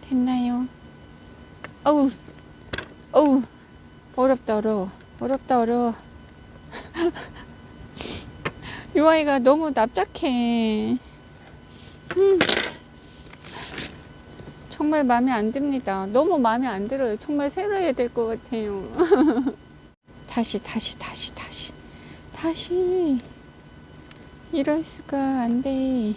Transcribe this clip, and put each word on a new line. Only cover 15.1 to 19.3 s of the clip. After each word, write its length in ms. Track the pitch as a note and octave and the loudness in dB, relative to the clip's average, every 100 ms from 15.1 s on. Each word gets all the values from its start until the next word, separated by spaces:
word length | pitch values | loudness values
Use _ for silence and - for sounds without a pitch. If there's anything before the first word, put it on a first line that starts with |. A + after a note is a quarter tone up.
| A#3+ B3+ | 4 4
안 220 | A#3+ G#3+ | 2 0
듭니다. 540 | B3+ C#4+ C4+ B3 F#3+ F#3+ | -2 -2 -2 -2 -4 0
너무 320 | A3+ D#4+ E4 | 2 4 4
마음에 280 | A3+ A#3 C4 | 2 2 -2
안 220 | G3 G#3 | -4 -4
들어요. 280 | C4+ B3+ G#3+ | -2 -2 -2
정말 320 | - D4 C#4+ | -4 -2 -2
새로 260 | C#4+ G4+ G4 | -2 -2 0
해야 160 | F4 | 0
될 160 | C4 A#3+ | 0 -2
것 120 | A#3+ A3+ | -2 -4
같아요. 640 | A3+ - A3+ G#3+ G3+ F#3 - | -4 -6 -6 -4 -6 -8 0
<laughs> 580 | E4 E4+ D4+ | 4 6 6